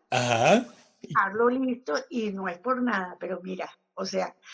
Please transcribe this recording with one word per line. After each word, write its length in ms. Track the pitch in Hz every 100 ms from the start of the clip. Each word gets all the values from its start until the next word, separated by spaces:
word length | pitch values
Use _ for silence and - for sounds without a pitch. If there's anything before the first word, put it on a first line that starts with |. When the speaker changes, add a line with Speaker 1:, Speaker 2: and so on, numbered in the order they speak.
| _
Speaker 1:
Ajá. 560 | 123 123 113 139 220 - - _ _
Speaker 2:
Dejarlo 460 | - 208 190 208 240
listo 440 | 254 262 247 - 277 -
y 200 | 247 214
no 180 | 190 185
es 100 | 175
por 220 | 240 254
nada, 340 | 247 196 180 180
pero 220 | 175 180
mira, 280 | 185 180 151 - _
o 100 | -
sea, 300 | 196 190 180 - -